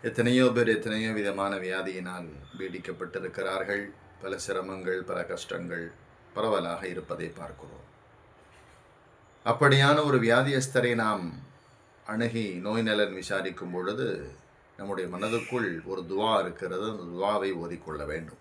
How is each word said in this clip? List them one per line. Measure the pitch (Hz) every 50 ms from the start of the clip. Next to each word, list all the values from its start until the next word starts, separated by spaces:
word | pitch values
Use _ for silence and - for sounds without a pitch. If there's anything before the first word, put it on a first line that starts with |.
| -
எத்தனையோ | 117 113 - 117 120 123 127 127 123
பேர் | 113 120 117 113
எத்தனையோ | 110 - - 113 107 110 110 110 110
விதமான | 107 104 101 98 98 98 98 98
வியாதியினால் | 95 92 92 92 95 92 95 92 92 90 90 90 90 87 82 73 71 69 - - -
பீடிக்கப்பட்டிருக்கிறார்கள். | 95 92 90 95 87 - 85 - 92 87 - 98 92 92 87 - 95 95 95 98 95 95 101 101 101 101 101 - - - - - 95
பல | 95 95 95 -
சிரமங்கள், | - 98 92 92 95 95 92 90 92 92 92
பல | 90 90 92 90 85
கஷ்டங்கள் | 87 90 90 - - 98 92 87 85 85 85 82 82 - - - - - - - - -
பரவலாக | 107 107 110 104 95 87 85 85 85 98 92
இருப்பதை | 87 90 - - 87 80 82 82
பார்க்கிறோம். | - - 82 76 78 - - - - - - - - - - - - - - - - - - - - - - - - - - - - - - - - - - - - - -
அப்படியான | 117 120 117 147 139 135 135 139 143 147 151 151
ஒரு | 147 139 123
வியாதியஸ்தரை | 113 113 117 127 135 139 139 131 135 - - 131 117 123 120
நாம் | 113 110 110 107 98 90 85 76 67 67 - - - _ - - - - _ _ - -
அணுகி | - 107 110 120 117 117 117 110 101
நோய் | 90 90 92 104 110 117 113
நலன் | 110 107 104 104 98 95
விசாரிக்கும் | 95 92 - 101 95 90 95 85 - 92 90
பொழுது, | 90 90 90 95 107 123 131 113 92 - - - 67 - - - _ - _ _ _
நம்முடைய | - 98 101 98 92 92 87 90
மனதுக்குள் | 90 101 110 113 117 - - 123 123 113 95 85 80 82
ஒரு | - 95 92
துவா | 90 85 98 98 107 113 110 101
இருக்கிறது, | 92 90 85 - 95 87 90 92 104 110
அந்த | 107 101 90
துவாவை | 85 87 90 95 101 107 104 95 98 95
ஓதிக்கொள்ள | 85 85 85 87 82 - 80 78 76 73
வேண்டும். | 73 76 80 82 78 71 -